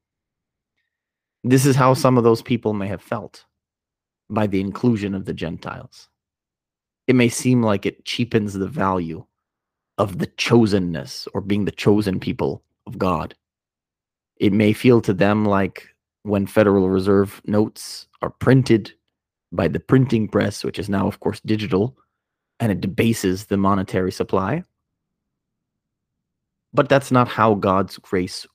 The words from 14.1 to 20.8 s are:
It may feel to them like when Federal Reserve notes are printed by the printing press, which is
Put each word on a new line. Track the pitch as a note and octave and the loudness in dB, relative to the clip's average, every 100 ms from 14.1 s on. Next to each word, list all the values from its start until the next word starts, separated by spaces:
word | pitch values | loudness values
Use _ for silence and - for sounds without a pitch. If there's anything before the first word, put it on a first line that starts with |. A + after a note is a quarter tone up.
| _ _ - | _ _ -2
It | G#2+ | 0
may | G2 G#2+ | 2 2
feel | G#2+ B2+ A#2 | 2 4 4
to | A2+ | 4
them | F#2+ G2 G#2+ G#2+ | 0 2 2 2
like | G2 F#2+ - - _ _ _ | 0 0 -6 -20 _ _ _
when | G#2 G2+ G2 | -4 -2 0
Federal | - G#2 G2+ F#2 | 2 4 4 4
Reserve | F#2+ F#2+ G2 G2 - - | 0 2 2 2 -4 -4
notes | G#2+ A2 - - - - - | 0 0 -4 -18 -18 -18 -10
are | F#2 | -10
printed | - - C3 B2 A2+ G2 - _ _ _ _ _ | -4 4 4 6 2 0 -16 _ _ _ _ _
by | F2 F2 | -4 -2
the | D#2+ | -2
printing | - C3 C3 A#2 G#2+ | 2 2 2 0 -2
press, | G2+ G#2 G#2+ | -2 -2 -4
which | B2+ | -8
is | - | -8